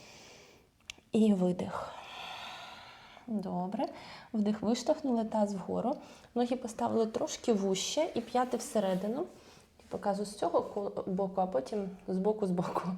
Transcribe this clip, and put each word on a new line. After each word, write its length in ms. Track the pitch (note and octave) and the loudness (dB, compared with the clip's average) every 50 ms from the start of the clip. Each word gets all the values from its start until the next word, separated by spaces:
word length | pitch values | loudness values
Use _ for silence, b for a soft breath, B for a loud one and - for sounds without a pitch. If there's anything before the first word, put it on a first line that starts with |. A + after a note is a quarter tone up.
| B B B B B B B B B B B B B B _ _ _ - - - _ _ | B B B B B B B B B B B B B B _ _ _ -18 -18 -18 _ _
І 220 | - A3 A3 G#3+ G3+ | 4 6 8 8 8
видих. 600 | F#3 F3+ F3+ F3+ - - F#3 - - B B B B B B B B B B B B B B B B B B B B B B B B B B B B B | 6 6 4 4 0 -2 -4 -4 -6 B B B B B B B B B B B B B B B B B B B B B B B B B B B B B
Добре. 580 | - A3 G3+ F#3+ F#3 F3+ F3+ F3+ F#3+ G#3 G#3+ D4+ E4+ B B B B B B B B - | -4 -4 -2 -2 -2 -2 -2 -2 -2 -2 -2 -2 -4 B B B B B B B B 0
Вдих, 280 | G#3+ G#3 G#3 G#3+ - | 2 2 2 2 2
виштовхнули 640 | - G#3 A#3+ B3 - - D4+ D4+ - C4+ A#3+ A3+ A3 | 2 2 2 2 4 2 2 4 4 2 2 2 2
таз 280 | A3 - A3 G#3 G3+ G3+ | 2 2 2 2 2 2
вгору. 420 | F#3 E3+ F#3+ F#3 F3+ F3+ A#3+ D4 B B B B B B B - | -4 -4 -2 -2 0 2 0 0 B B B B B B B 0
Ноги 200 | A#3 B3 A#3 B3+ | 0 2 2 0
поставили 500 | B3 - A3 A3 - A#3+ A#3 G#3+ A3+ A3+ | -2 -2 -8 -4 -2 0 2 2 2 2
трошки 480 | A3 A3+ B3 D4 D#4 - - - B3 A3+ | 2 0 -2 -2 -2 -4 -2 2 2 2
вужче 580 | G3 F#3+ G3 F#3+ F#3+ - - - D4 D#4+ - - | 4 4 2 2 0 0 -2 0 0 0 2 0
і 60 | A#3+ | -4
п'яти 360 | A#3 - - B3 B3+ B3 - | -4 0 0 0 2 2 -2
всередину. 600 | A3+ - - - A3 F#3+ F#3+ F#3 F3+ G3 G#3 A#3 C#4+ F#4 - B B B B B B B B _ - | -4 -4 0 0 0 2 2 0 0 0 -2 -2 -2 -4 -6 B B B B B B B B _ -20
Я 60 | - - | -12 -8
показую 360 | - F#3 - G#3 G3 G3 G#3 | -8 -2 0 0 0 0 -2
з 100 | G3+ - | -6 -4
цього 260 | - D#4+ F4 F5 - | -2 -2 2 2 2
ко-, 420 | - - - G#3 G3+ G3 G3+ - - | 0 0 -4 -4 -4 -4 -4 -6 -4
боку, 340 | G3 F#3 F#3 G3 F#3 F#3+ F#3+ | -2 0 0 0 0 2 0
а 60 | F#3 | 0
потім 420 | F#3 - C4 C4 - A3+ G#3 G3 F#3 F#3 - - | 2 0 -2 -2 -2 -4 -4 -4 -4 -8 -10 -6
з 100 | - F#3+ | -2 -2
боку, 300 | F#3 F#3+ G#3+ A3 G#3+ G#3 | 2 2 2 2 2 0
з 40 | F#3 | 0
боку. 300 | F3 F3+ E3 - - - - F3+ F3+ | 2 0 0 0 -2 -2 -2 -2 -4